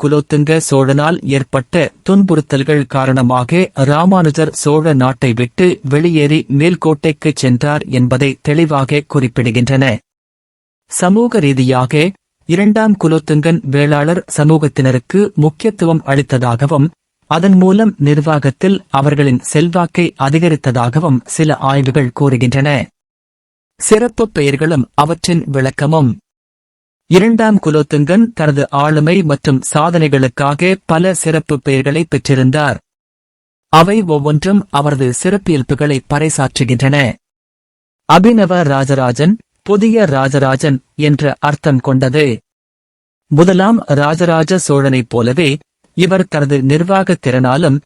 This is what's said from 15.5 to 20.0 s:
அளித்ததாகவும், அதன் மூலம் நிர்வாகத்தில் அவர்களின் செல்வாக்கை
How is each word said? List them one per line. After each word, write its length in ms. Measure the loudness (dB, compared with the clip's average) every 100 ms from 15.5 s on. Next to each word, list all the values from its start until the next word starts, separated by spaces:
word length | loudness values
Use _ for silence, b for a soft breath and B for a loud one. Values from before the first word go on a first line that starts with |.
| 0 -6 -2 0 -2 0
அளித்ததாகவும், 840 | -2 0 -2 -2 -2 0 0 0 -4 _ _ -6
அதன் 280 | -2 2
மூலம் 400 | 4 4 4 2 0
நிர்வாகத்தில் 880 | 0 0 0 0 -2 -2 -2 -2 -2
அவர்களின் 480 | -2 0 2 2 0
செல்வாக்கை 760 | -2 -2 0 0 -2 -2